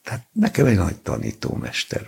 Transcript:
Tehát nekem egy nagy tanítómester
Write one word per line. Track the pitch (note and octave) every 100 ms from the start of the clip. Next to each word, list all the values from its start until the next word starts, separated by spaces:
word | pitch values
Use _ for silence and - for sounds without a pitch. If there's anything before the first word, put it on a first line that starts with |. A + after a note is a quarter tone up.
Tehát | - B2 -
nekem | A3 G#3+ - C#3
egy | G2+
nagy | E2+ -
tanítómester | - A#1 - - - - - - - -